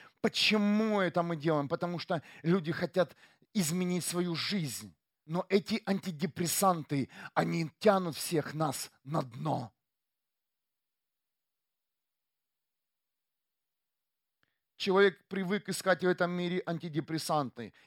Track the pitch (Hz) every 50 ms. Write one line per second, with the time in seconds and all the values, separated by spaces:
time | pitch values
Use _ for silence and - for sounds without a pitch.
0 | - - _ _ - - - - - - 214 214 202 208 208 214 220 220 208 202
1 | 185 170 - 175 170 170 170 151 139 165 156 147 131 113 170 165 180 175 175 160
2 | - - 180 151 - - - - - 160 180 196 151 165 156 - 180 - - 185
3 | 170 - - _ - - _ _ _ _ - 214 170 143 170 185 185 180 180 180
4 | - - 170 180 175 175 165 139 120 - 202 196 156 131 104 - 107 95 - _
5 | _ _ _ _ _ 151 160 180 - - 196 208 - - 214 - - - 196 190
6 | - 196 160 139 190 165 - - 175 160 - - 202 190 180 160 131 - 147 139
7 | 120 - - - - - - - 170 165 170 170 165 147 - - - 214 196 190
8 | 180 170 139 - - - 175 151 - - 143 151 160 147 123 - - - _ _
9 | - 131 156 156 143 123 110 135 151 156 - - 120 113 _ _ _ _ _ _
10 | _ _ _ _ _ _ _ _ _ _ _ _ _ _ _ _ _ _ _ _
11 | _ _ _ _ _ _ _ _ _ _ _ _ _ _ _ _ _ _ _ _
12 | _ _ _ _ _ _ _ _ _ _ _ _ _ _ _ _ _ _ _ _
13 | _ _ _ _ _ _ _ _ _ _ _ _ _ _ _ _ _ _ _ _
14 | _ _ _ _ _ _ _ _ _ _ _ _ _ _ _ - - 202 185 196
15 | 202 196 - - _ - 185 196 190 175 208 196 - - 185 - - 190 180 -
16 | 185 180 180 - 180 175 180 180 180 175 180 180 - 175 170 160 - 175 147 156
17 | 135 - 160 156 - - 165 151 135 117 - 120 113 95 - _ _